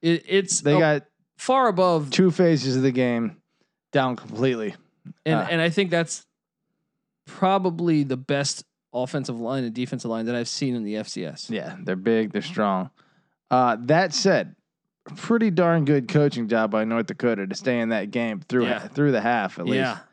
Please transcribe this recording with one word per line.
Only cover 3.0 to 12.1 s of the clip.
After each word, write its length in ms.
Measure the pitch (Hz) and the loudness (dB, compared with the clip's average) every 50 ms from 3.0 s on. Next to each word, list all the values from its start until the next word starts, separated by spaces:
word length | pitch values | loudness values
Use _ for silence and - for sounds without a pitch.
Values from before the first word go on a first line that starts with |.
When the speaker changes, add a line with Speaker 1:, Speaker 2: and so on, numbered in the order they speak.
| 127 123 120 117 117 110 87 _ _ _ _ _ _ _ _ _ _ _ - | 0 0 0 0 -2 -4 -6 _ _ _ _ _ _ _ _ _ _ _ 0
Speaker 2:
down 240 | 143 131 127 123 | 0 0 0 -2
completely. 580 | 107 - 110 113 107 123 135 127 113 110 104 92 - _ _ _ _ _ - - _ _ | -6 -10 -12 -6 -2 0 0 0 0 -4 -8 -8 -10 _ _ _ _ _ -20 -20 _ _
Speaker 1:
And, 160 | 156 160 113 | -2 0 0
Speaker 2:
Uh, 60 | 98 - | 0 0
Speaker 1:
and 100 | 170 165 | 0 0
I 100 | 160 170 | 0 0
think 200 | 165 196 196 180 | 0 0 0 0
that's 360 | 170 170 170 165 - - - _ _ _ _ _ _ _ _ _ _ _ _ _ _ _ _ _ _ _ _ | 0 0 -2 -2 -6 -14 -14 _ _ _ _ _ _ _ _ _ _ _ _ _ _ _ _ _ _ _ _
probably 760 | - - - - 185 190 196 185 185 170 165 175 170 160 151 143 | -20 -6 0 2 2 2 2 2 0 -2 0 0 2 2 2 2
the 140 | 135 131 | 0 -2
best 480 | 127 131 - 147 143 143 139 - - - _ _ _ _ _ - | -6 -4 -4 -2 -2 -2 -2 -4 -8 -12 _ _ _ _ _ -6
offensive 480 | 120 127 127 - 151 131 - 127 117 | -6 -6 -4 -4 -6 -6 -4 -8 -8
line 240 | 117 113 131 135 127 | -6 -6 -4 -4 -4
and 100 | 120 110 | -6 -4
defensive 360 | 123 123 123 - 123 - 117 | -6 -6 -6 -6 -8 -6 -6
line 160 | 113 113 113 | -4 -4 -4
that 80 | 113 123 | -4 -4
I've 140 | 120 120 - | -4 -4 -6
seen 260 | - - 143 135 123 | -6 -4 -4 -2 -2
in 100 | 120 110 | -4 -4
the 120 | 101 104 | -4 -6
F 120 | 107 107 - | -6 -6 -8
C 160 | - 95 90 | -8 -8 -8
S. 260 | 80 - - - - | -10 -10 -12 -12 -8
Speaker 2:
Yeah, 260 | 113 104 - - - 92 90 | -8 -8 -8 -8 -12 -12 -6
they're 140 | 80 92 | -6 -6
big, 360 | 92 92 117 | -2 0 2